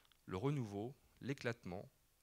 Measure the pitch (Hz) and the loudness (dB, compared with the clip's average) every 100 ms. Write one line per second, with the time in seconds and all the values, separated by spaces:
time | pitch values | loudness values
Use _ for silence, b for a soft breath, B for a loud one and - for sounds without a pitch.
0 | B - - 92 131 147 110 101 117 139 | B -16 -2 2 4 2 2 0 -2 -6
1 | - - 113 - 120 117 - 90 - - | -16 -6 -4 0 0 -2 -4 -4 -6 -14
2 | - _ | -20 _